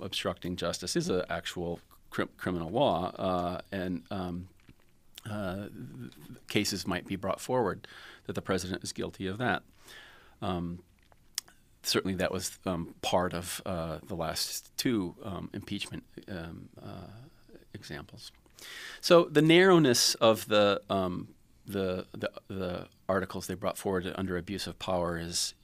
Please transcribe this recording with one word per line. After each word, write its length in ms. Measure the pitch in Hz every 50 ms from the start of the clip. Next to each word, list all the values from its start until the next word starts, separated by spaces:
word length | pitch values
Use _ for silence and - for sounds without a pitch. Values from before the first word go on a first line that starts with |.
obstructing 540 | - 98 - - - 98 87 - - 87 90
justice 400 | 90 87 85 82 - - 87 -
is 140 | 175 160 -
an 140 | 95 90 - -
actual 520 | 85 85 - - - 90 87 85 87 85 - - - - - -
cri-, 160 | - - 101 - -
criminal 340 | - - 107 92 87 82 80
law, 400 | 92 120 147 120 90 82 87 - -
uh, 440 | - - 95 92 90 87 87 90 - - - -
and, 300 | 98 90 92 90 82 - -
um, 380 | 104 98 92 90 87 90 90 90 - - - - - - - - - _ - - - - - 107
uh, 400 | 107 104 104 92 90 98 104 - - - - 131 - 131 120 - - - - - 87 - - -
cases 380 | - 113 104 - 104 95 -
might 200 | - 90 87 -
be 100 | - 98
brought 240 | 90 95 95 - -
forward 480 | - - 127 127 117 92 85 92 - - - - - - - - -
that 80 | - 101
the 80 | 98 -
president 420 | - 98 92 92 90 95 - -
is 80 | - -
guilty 340 | - 90 87 - - 95
of 120 | 92 95 110
that. 240 | 127 120 92 - - - - - - - - - - - - - - - - - -
Um, 380 | 101 92 87 87 85 87 87 - _ _ _ _ _ - - _ - - - - - - - _ _ _ _ -
certainly 320 | - - - - 92 95
that 140 | 87 90 80
was, 280 | - 92 92 - - - -
um, 280 | 95 90 85 85 - - - -
part 320 | - - 92 90 90 87
of, 260 | 87 87 87 - - -
uh, 320 | - 92 85 82 82 78 78 -
the 80 | - 98
last 560 | 82 82 80 78 - - - - - - - -
two, 400 | - - 135 123 107 92 85 - - -
um, 260 | 104 92 87 85 82 -
impeachment, 520 | 101 95 - 104 101 - - - 82 - - - - - -
um, 400 | 101 87 82 85 85 92 92 - - -
uh, 300 | - 104 101 95 90 85 101 110 127 - - - - - 233 - - - -
examples. 580 | 104 - - 80 71 - - - - - - - - - - _ - - - - - - - - -
So 240 | - - 180 170 170
the 180 | - 151 147 151
narrowness 720 | 160 165 175 185 196 185 170 151 131 120 117 - - -
of 300 | - - 113 110 104 - -
the, 340 | 107 104 104 101 101 - - -
um, 400 | 98 98 92 92 90 98 104 - - - _ _ _ _ -
the, 400 | - 101 98 95 92 92 92 95 - -
the, 180 | 107 110 101 - - - -
the 380 | 98 95 92 90 90 90 90 - - - - -
articles 380 | 95 98 92 90 - 95 90
they 80 | - 92
brought 220 | 90 - 92 -
forward 340 | - - 101 95 92 87 92 -
under 200 | - 95 92 90
abuse 300 | 87 85 - 98 92 -
of 120 | 87 82 -
power 400 | - - 92 90 87 85 87 82
is, 360 | 82 85 85 - - - - _